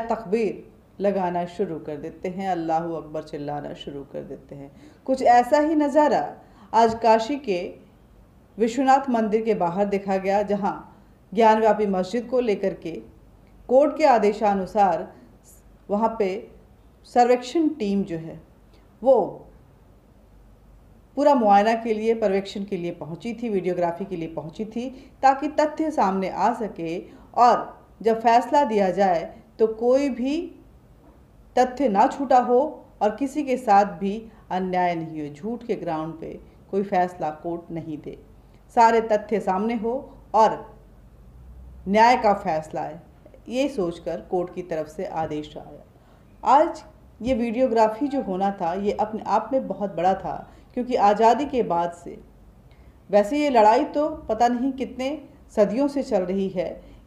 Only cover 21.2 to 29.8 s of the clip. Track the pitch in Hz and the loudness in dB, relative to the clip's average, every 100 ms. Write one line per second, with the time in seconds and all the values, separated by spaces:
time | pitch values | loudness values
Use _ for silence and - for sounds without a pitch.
21.2 | 294 277 208 202 214 226 233 214 220 226 | 4 6 6 6 4 0 -2 -2 0 2
22.2 | 208 196 196 214 196 190 170 175 147 170 | 2 0 -2 -10 -8 -6 -6 -8 -12 -10
23.2 | 233 233 240 196 180 175 170 170 196 175 | -10 -8 -4 -2 -2 -2 -2 -4 -8 -8
24.2 | 160 160 151 - 214 233 254 254 - - | -8 -10 -12 -10 -8 -8 -10 -12 -20 0
25.2 | 269 269 302 294 302 302 320 294 202 190 | 2 2 -2 0 -2 0 -4 0 0 0
26.2 | 185 - 202 240 214 - 165 175 - - | -4 0 -2 -2 -8 -8 -8 -8 -10 -20
27.2 | - - 240 185 - - _ _ 208 226 | -8 4 6 6 0 -16 _ _ 0 2
28.2 | 240 233 247 294 269 214 190 175 190 165 | 4 4 4 2 2 2 2 2 2 2
29.2 | 147 - - - 220 220 | -2 -12 -20 -2 0 2